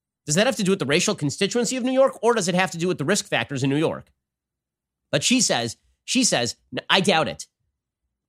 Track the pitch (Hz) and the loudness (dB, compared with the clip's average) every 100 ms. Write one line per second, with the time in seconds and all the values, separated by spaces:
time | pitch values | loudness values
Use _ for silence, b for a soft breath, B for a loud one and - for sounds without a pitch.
0 | _ _ - 151 240 240 185 196 127 156 | _ _ -2 0 2 0 0 0 2 0
1 | 180 185 143 - 196 240 240 254 240 262 | 0 -2 -4 -2 -2 0 -2 -2 0 2
2 | 262 - 226 226 175 180 190 170 180 170 | 2 2 0 0 0 0 0 -2 -4 -2
3 | 143 202 - 139 117 143 135 139 156 67 | 0 -2 0 -4 -2 -2 0 0 0 -4
4 | - _ _ _ _ _ _ _ _ _ | -12 _ _ _ _ _ _ _ _ _
5 | _ 151 - 254 - 143 120 - _ _ | _ -2 2 2 2 0 -2 -8 _ _
6 | - 247 254 151 120 - _ 143 - 185 | -4 0 2 0 -2 -6 _ -12 0 2
7 | 185 165 127 - - _ _ _ _ _ | 4 2 0 -6 -16 _ _ _ _ _
8 | _ _ | _ _